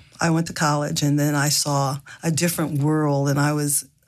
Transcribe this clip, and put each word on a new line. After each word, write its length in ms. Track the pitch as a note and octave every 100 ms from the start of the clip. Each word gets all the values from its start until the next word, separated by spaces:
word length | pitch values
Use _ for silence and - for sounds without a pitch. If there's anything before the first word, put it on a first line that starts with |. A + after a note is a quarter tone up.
| - -
I 100 | E3+
went 180 | E3 E3
to 60 |
college, 480 | - D#3 D3 D3 E3
and 160 | D3 D3
then 160 | D3 D3
I 140 | C#3+
saw 500 | C#3 D3 C#3+ C#3 C#3 - -
a 80 | E3
different 500 | D#3 F3 E3+ D3+ D3
world, 460 | D3 D#3 D3+ C#3+ C#3
and 80 | C#3+
I 120 | C#3+
was 320 | D3+ D3 D3 - _